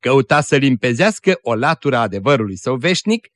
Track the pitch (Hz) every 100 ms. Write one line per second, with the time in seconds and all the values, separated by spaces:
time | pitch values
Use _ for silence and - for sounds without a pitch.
0 | 120 135 - 147 - 143 139 123 123 120
1 | 196 208 - 180 - 110 143 160 143 123
2 | 113 101 107 139 107 92 127 127 165 180
3 | - 226 -